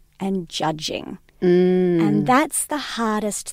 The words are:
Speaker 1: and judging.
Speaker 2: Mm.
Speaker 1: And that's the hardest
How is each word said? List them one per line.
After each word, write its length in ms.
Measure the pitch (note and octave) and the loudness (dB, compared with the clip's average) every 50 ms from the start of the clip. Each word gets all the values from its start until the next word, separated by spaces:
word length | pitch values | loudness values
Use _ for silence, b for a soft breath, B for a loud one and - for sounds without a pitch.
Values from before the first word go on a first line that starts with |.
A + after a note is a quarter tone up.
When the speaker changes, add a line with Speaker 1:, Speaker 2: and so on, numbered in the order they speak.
| _ _ _ - | _ _ _ -6
Speaker 1:
and 280 | G3 G3 G3 F#3+ E3+ - | -4 -4 -4 -4 -6 -8
judging. 720 | - - - D#3+ D#3 D#3 D3+ - - - - - - - _ _ _ - | -6 -4 -4 -4 -4 -4 -6 -8 -8 -8 -10 -12 -14 -16 _ _ _ 0
Speaker 2:
Mm. 580 | F#3 F3+ F3 F3+ F3+ F3+ F#3 F#3 F#3 F3 F3 E3 E3 | 2 4 6 6 6 4 4 2 2 2 2 2 2
Speaker 1:
And 200 | D3+ D3+ D3+ D3 | 2 2 2 2
that's 380 | G3 B3 C4+ D#4 D4+ - - - | 4 4 2 2 0 -2 -6 -6
the 120 | - D4+ C#4+ | -4 -6 -6
hardest 720 | - - - A3+ A#3 A3 G#3+ G#3+ G#3+ G#3 G3 - - - | -6 -6 -6 -4 -2 -2 -2 -2 -4 -4 -6 -8 -10 -12